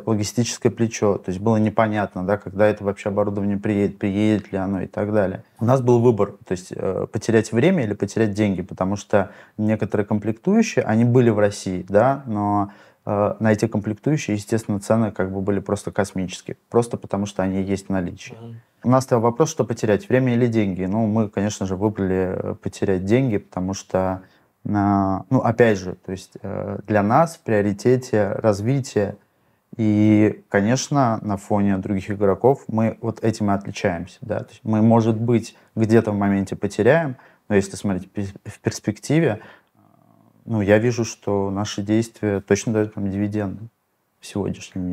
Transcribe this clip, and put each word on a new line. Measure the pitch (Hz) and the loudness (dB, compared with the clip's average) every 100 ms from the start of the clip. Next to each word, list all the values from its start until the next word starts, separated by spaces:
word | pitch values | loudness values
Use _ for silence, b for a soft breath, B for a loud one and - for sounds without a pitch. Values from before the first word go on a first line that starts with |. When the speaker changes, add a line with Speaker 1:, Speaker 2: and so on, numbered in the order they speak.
| - | 0
Speaker 1:
логистическое | 107 104 - 117 - 117 | -2 -2 -2 -2 0 -2
плечо, | 101 113 - 107 92 | 0 -2 0 0 0
то | - | -2
есть | 92 | -4
было | 110 110 | 0 2
непонятно, | 107 104 110 107 98 92 92 | 2 2 0 0 -4 -4 -2
да, | 104 | -2
когда | - 101 107 | -4 0 2
это | 104 | 2
вообще | 101 98 107 | -4 -4 -4
оборудование | 98 104 101 101 101 | -2 -2 -2 -2 -2
приедет, | 107 101 98 - | 0 0 0 -2
приедет | 104 98 107 104 - | -2 0 2 0 -2
ли | 95 | -6
оно | 95 98 | -4 -4
и | 98 | -6
так | - 104 | -4 0
далее. | 107 92 92 - - | 0 0 -4 -14 -4
У | 113 | 0
нас | 135 | 2
был | 120 120 | 4 4
выбор, | 120 104 101 - - | 6 4 0 -4 -8
то | |
есть, | 90 - | -8 -6
э, | - 95 95 98 | -6 -4 -4 -4
потерять | 113 - 110 - | -6 2 2 2
время | 113 160 185 | 2 2 2
или | 107 | -2
потерять | 101 101 104 110 | -2 -4 0 0
деньги, | 101 104 90 | 2 0 0
потому | 87 - 92 101 | -6 -4 -4 -4
что | - 104 92 B B - | 0 0 0 B B -4
некоторые | 107 107 107 107 101 | -2 0 -2 -2 -2
комплектующие, | 107 107 110 185 220 226 - - | -2 -4 -4 0 2 2 0 0
они | 110 | 2
были | 120 123 117 | 4 6 4
в | 104 | 4
России, | 104 - 98 90 90 | 2 0 -6 -6 2
да, | 101 127 139 135 | 4 4 0 -4
но, | 104 101 104 101 B B B | -4 0 0 -2 B B B
э, | 104 101 101 - | -4 0 0 2
на | 110 | 2
эти | 104 110 | 2 2
комплектующие, | 110 107 104 135 156 - 104 | -2 -4 -4 -2 -2 -2 -4
естественно, | - 110 - 101 | -2 -4 -2 -6
цены | - 113 107 | 0 0 0
как | - 95 | -2 -4
бы | 98 | -2
были | 95 98 | -2 -2
просто | - 101 - | -2 -4 -4
космические, | 98 98 95 90 - - - - | -4 -2 -2 -6 -8 -14 -16 0
просто | 120 120 - | 0 0 -6
потому | - 101 101 | -6 -4 -4
что | - | -2
они | 95 95 | -2 -2
есть | 95 95 - | -2 -4 -2
в | |
наличии. | 95 87 95 - 113 | -4 -4 -10 -18 -18
Speaker 2:
Мгм. | 117 117 _ _ | -16 -18 _ _
Speaker 1:
У | 117 | 2
нас | 131 | 2
стоял | 127 120 | 4 2
вопрос, | 120 117 156 | 2 2 -2
что | - | 0
потерять, | 113 117 107 98 - | -4 -2 0 0 2
время | 127 127 | 0 2
или | 117 120 | 2 2
деньги. | 113 98 90 92 | 2 0 -2 -2
Ну, | 107 110 | 0 0
мы, | 110 104 | 0 -2
конечно | - 104 - 95 | -2 -4 -4 -6
же, | 92 | -2
выбрали, | 107 101 95 92 92 95 | -2 -2 -2 0 -2 -4
э, | 98 98 | -6 -6
потерять | 95 - 98 92 | -8 -4 -2 0
деньги, | 95 120 135 101 | 2 2 2 -2
потому | - 90 92 | -4 -6 -6
что, | 95 - 92 92 92 b b b _ | -6 -4 -2 -2 -4 b b b _
э, | 107 104 101 98 95 95 - | -4 0 2 2 0 -2 -2
ну, | 127 | 0
опять | 117 117 117 98 | 0 4 4 4
же, | 92 - | -4 -12
то | - | -10
есть, | 95 - - | -12 -12 -14
э, | 98 98 98 101 - | -10 -8 -8 -8 0
для | 104 | 2
нас | 101 131 165 - | 2 2 0 -4
в | |
приоритете | - 107 104 98 123 127 - 107 101 | -2 0 0 0 2 2 2 0 0
развитие. | - 113 101 110 139 127 107 101 - _ _ _ _ _ - | 0 0 0 0 -2 -2 -2 -2 -6 _ _ _ _ _ -2
И, | 107 104 107 107 107 - - | 2 4 6 6 4 2 -2
конечно, | 101 104 131 - 143 123 110 | 0 2 0 0 0 2 0
на | 107 98 | -4 -6
фоне | - 104 101 95 | -2 0 2 0
других | 101 95 101 | -2 -4 -4
игроков | 98 98 92 127 135 - | 0 2 4 2 2 -2
мы | 110 113 - | -2 0 -2
вот | 113 104 | -8 -2
этим | 110 - 101 | -2 0 0
и | |
отличаемся, | 98 104 101 101 85 87 - | -2 -4 -4 -2 -2 -8 -14
да. | - 101 | -8 -8
То | - | -8
есть | - | -12
мы, | 110 110 | -2 2
может | 113 113 113 110 | 6 6 4 0
быть, | 117 117 113 - b 107 | 2 0 0 -16 b -2
где-то | 110 113 107 | 4 4 4
в | 101 | 0
моменте | 101 98 92 80 | 0 0 -2 -4
потеряем, | 104 - 104 160 147 127 b b - | -6 2 4 4 0 -8 b b 0
но | 101 | 0
если | 98 - | 0 -6
смотреть | 104 92 92 | -4 -4 -6
пе-, | - 92 - | -8 -8 -10
в | 113 - | -18 -6
перспективе, | - - - 101 - 151 147 104 B B B _ _ _ _ _ _ _ - | -6 -4 -6 -6 -2 0 2 -2 B B B _ _ _ _ _ _ _ -4
ну, | 110 | 0
я | 98 107 | 4 6
вижу, | 120 120 | 4 0
что | 110 - - 101 98 | -4 -4 -2 0 0
наши | 98 104 - | -4 -6 -6
действия | 101 110 113 - 107 98 | 0 0 0 -4 -2 -2
точно | - 98 - | 0 0 2
дают | 110 104 101 | 0 -2 -2
нам | 101 | -4
дивиденды | 98 101 107 98 98 113 _ _ _ _ _ | -2 -2 -2 -6 -8 -14 _ _ _ _ _
в | - | -10
сегодняшнем | 101 95 - - 95 90 | -6 -4 -6 -10 -8 -8